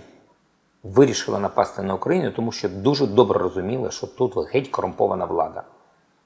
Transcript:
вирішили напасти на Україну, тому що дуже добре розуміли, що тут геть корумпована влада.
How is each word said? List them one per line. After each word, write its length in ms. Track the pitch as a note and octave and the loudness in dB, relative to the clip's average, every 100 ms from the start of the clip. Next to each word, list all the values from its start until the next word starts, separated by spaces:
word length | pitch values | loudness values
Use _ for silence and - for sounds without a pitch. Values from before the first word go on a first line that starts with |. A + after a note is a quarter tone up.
| - - _ _ _ _ _ _ | -14 -20 _ _ _ _ _ _
вирішили 560 | F#2 G#2+ C#3 G#2 - G2+ | 0 6 6 4 -4 -2
напасти 440 | G2 - G2 - | -2 0 0 -2
на 120 | G2 | -4
Україну, 360 | F#2+ - F3+ C3+ | -2 0 0 0
тому 220 | - A#2 | -2 -4
що 160 | - G2+ | -4 -6
дуже 380 | G2 B2 D3 A#2+ | -2 0 2 2
добре 320 | G#2+ G#2 G2 | 4 4 4
розуміли, 520 | F2+ F#2 F#2 B2+ G2+ | 0 -2 -4 -4 -6
що 160 | - - | -6 -10
тут 460 | - F#2 F2 D2+ | -4 -2 -2 -2
геть 160 | C3+ - | -2 -2
корумпована 560 | - F#2 - G#2 F#2 | -4 -4 0 0 0
влада. 400 | F2 E2+ D2+ - - - _ _ _ _ | -2 -2 -2 -6 -16 -20 _ _ _ _